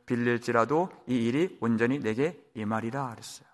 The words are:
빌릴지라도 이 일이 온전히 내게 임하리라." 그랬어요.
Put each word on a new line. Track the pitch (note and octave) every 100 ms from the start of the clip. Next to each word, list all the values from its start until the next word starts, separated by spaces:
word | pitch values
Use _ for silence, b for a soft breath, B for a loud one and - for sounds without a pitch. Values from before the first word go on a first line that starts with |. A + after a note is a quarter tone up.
| -
빌릴지라도 | A#2+ A#2+ A#2 B2 A#2 A2+ D#3 F#3 - -
이 | B2 A#2
일이 | C3+ F#3 -
온전히 | A#2 A2+ A#2+ C#3+
내게 | A2 A2+ D#3 - - -
임하리라." | G#2+ A2 A2+ C3+ B2+
그랬어요. | G#2+ - - _